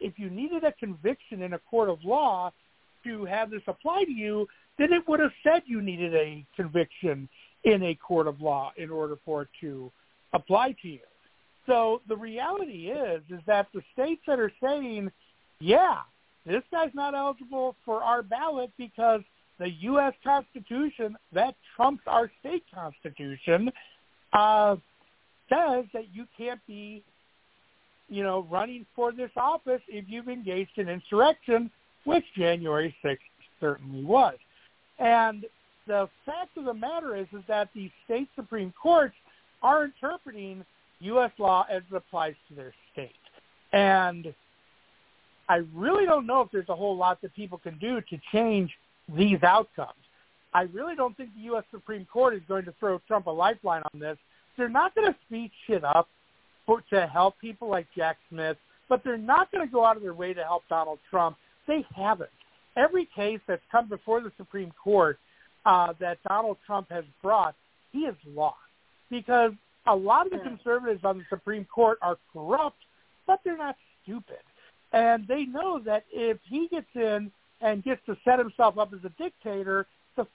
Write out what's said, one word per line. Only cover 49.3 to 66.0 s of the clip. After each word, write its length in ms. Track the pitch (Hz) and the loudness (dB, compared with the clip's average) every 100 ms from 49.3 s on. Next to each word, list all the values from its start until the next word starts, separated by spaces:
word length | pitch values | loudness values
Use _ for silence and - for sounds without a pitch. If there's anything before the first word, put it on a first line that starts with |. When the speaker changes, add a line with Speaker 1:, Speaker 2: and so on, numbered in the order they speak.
| 180 | 4
Speaker 1:
outcomes. 480 | 175 202 - - 123 - _ _ _ _ _ | 6 6 4 -4 -10 -12 _ _ _ _ _
I 100 | 180 | 0
really 320 | 185 185 311 311 | 0 -4 -8 -2
don't 200 | 254 214 | -4 -4
think 120 | 247 208 | -16 -16
the 60 | |
U 160 | 226 226 | -6 -6
S 80 | - | -6
Supreme 340 | 208 - 214 185 | -14 -12 -12 -6
Court 280 | 233 254 | 2 2
is 80 | 208 160 | 2 -4
going 180 | 196 180 | -6 -6
to 80 | - | -6
throw 200 | 208 180 - | -4 -4 -2
Trump 200 | 214 175 | -2 -2
a 40 | |
lifeline 520 | 160 185 233 196 165 156 | 2 2 2 -2 -4 -4
on 60 | 151 | -10
this. 180 | 151 151 _ _ _ - | -10 -10 _ _ _ -6
They're 120 | 240 | 0
not 260 | 247 370 440 | 2 2 2
gonna 200 | 415 - - | 0 0 -6
speed 240 | 226 233 - - | -12 -12 -12 -4
shit 160 | 196 | -2
up 240 | 147 156 170 _ _ _ _ _ - | 2 2 2 _ _ _ _ _ 0
for, 160 | 226 - | 0 2
to 140 | 196 170 | 2 2
help 300 | 156 190 - | 4 2 2
people 280 | 226 214 226 | -8 -10 -4
like 200 | 190 170 185 | -4 -4 -4
Jack 220 | 160 160 _ | -2 -4 _
Smith, 280 | 160 160 156 _ _ - | -8 -6 -6 _ _ -2
but 160 | 254 | -2
they're 140 | 262 233 | 0 -4
not 340 | 220 302 370 | 2 4 4
gonna 160 | 392 302 | -2 -2
go 160 | 240 | 4
out 140 | 226 220 | 4 4
of 40 | |
their 120 | 196 | -2
way 200 | 170 180 | -8 -6
to 100 | 180 | -6
help 200 | 160 175 - | -2 -4 -2
Donald 300 | 165 156 151 _ | -2 -2 -6 _
Trump. 280 | 185 170 - _ _ - | 0 0 -2 _ _ -4
They 180 | 302 - | -4 -4
haven't. 360 | 180 196 208 156 _ _ _ _ - | -4 -2 -2 -4 _ _ _ _ 0
Every 300 | 294 359 339 - | 2 2 -4 -4
case 240 | 208 220 - | -4 -4 -6
that's 140 | 175 _ | -6 _
come 160 | 233 233 | 0 0
before 340 | 196 - 226 | -4 -2 -2
the 100 | 226 - | -2 -12
Supreme 340 | 190 196 180 - | -12 -10 -10 -8
Court, 360 | 196 202 160 139 _ _ _ _ 214 | 2 6 6 2 _ _ _ _ 4
uh, 280 | 185 175 | 4 4
that 180 | 165 | -2